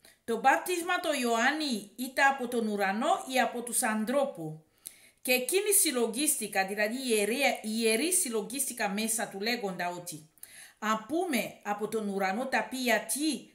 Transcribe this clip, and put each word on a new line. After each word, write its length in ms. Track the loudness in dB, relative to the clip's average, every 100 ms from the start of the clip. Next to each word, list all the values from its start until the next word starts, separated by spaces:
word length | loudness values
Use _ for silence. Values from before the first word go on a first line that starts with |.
| -20 _
το 160 | -6 2
βάπτισμα 600 | 4 4 2 -2 0 0
του 200 | 0 0
Ιωάννη 680 | 2 4 2 2 -2 -4 -6 -10
ήταν 300 | -4 4 4
από 160 | 4 -2
τον 200 | -2 0
ουρανό 560 | 0 0 2 2 0 0
ή 60 | 0
από 220 | 2 -2
τους 200 | -4 -2
ανθρώπους;» 680 | 0 0 0 2 0 -2 -10 -10 _ _ -20 -20 -20 _
Και 100 | 0
εκείνοι 400 | 0 2 0 4
συλλογίστηκαν, 920 | 4 4 2 0 0 0 0 -2 -2 -2
δηλαδή 280 | 0 -2
οι 220 | -2 0 2
ιερεί, 200 | 2 2 0 0
οι 80 | -4 0
ιερείς 360 | 2 2 2 0
συλλογίστηκαν 720 | 0 -2 -4 -4 -4 -4 -2
μέσα 360 | -2 -2 -2 -4
του 120 | -4
λέγοντα 480 | -2 -2 -4 -4 -4
ότι, 420 | -6 -10 -14 -16 _ -20 -20 -20 -4
«Αν 260 | 0 0 0
πούμε 460 | 0 2 0 -2 -6
από 260 | -6 -4 -2
τον 200 | -2 -2
ουρανό, 400 | 0 0 0 0
θα 140 | 0
πει 120 | 0 -2
γιατί 800 | 2 2 2 -2 0 -2 -6